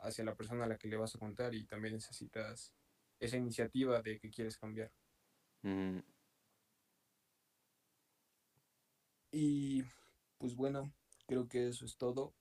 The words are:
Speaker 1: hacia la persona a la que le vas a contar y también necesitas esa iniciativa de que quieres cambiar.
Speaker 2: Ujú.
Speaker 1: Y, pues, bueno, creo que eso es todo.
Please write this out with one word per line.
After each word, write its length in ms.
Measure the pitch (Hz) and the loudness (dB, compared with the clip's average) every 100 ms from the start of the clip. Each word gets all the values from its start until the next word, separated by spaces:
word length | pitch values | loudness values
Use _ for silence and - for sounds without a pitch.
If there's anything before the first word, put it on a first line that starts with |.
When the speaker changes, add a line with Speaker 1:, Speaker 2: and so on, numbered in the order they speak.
| 117 | -4
Speaker 1:
hacia 180 | 110 110 | -2 -2
la 100 | 110 | -2
persona 300 | 110 120 113 | -2 0 0
a 20 | |
la 100 | 110 | 0
que 100 | 110 | -2
le 80 | 110 | 0
vas 180 | 110 113 | -2 -2
a 40 | |
contar 360 | 107 101 123 113 | -6 -2 -2 -4
y 100 | 110 | -6
también 280 | 107 110 110 | -6 -4 -4
necesitas 800 | - - 113 110 107 120 - _ _ _ _ - | -6 -10 -8 -6 -6 -8 -14 _ _ _ _ -6
esa 180 | 117 127 | -2 0
iniciativa 640 | 123 113 113 131 131 117 | 0 2 2 4 6 4
de 180 | 110 107 | 2 -4
que 120 | 110 | -6
quieres 260 | 113 110 - | -4 -4 -4
cambiar. 360 | 107 110 110 - _ _ _ _ _ _ | -6 -6 -8 -10 _ _ _ _ _ _
Speaker 2:
Ujú. 400 | 101 98 95 92 - _ _ _ _ _ _ _ _ _ _ _ _ _ _ _ _ _ _ _ _ _ _ _ _ _ _ _ _ _ _ _ _ | 0 2 2 0 -6 _ _ _ _ _ _ _ _ _ _ _ _ _ _ _ _ _ _ _ _ _ _ _ _ _ _ _ _ _ _ _ _
Speaker 1:
Y, 520 | 151 147 143 139 135 127 - - _ _ - | 4 6 6 4 2 0 -6 -20 _ _ -6
pues, 180 | 127 120 | -4 0
bueno, 380 | 135 139 143 - _ - - | 2 2 -2 -8 _ -14 -2
creo 200 | 127 120 | 0 2
que 200 | 123 123 | 2 2
eso 180 | 123 120 | 0 -8
es 120 | - | -2
todo. 380 | - 135 135 - | 0 2 -2 -4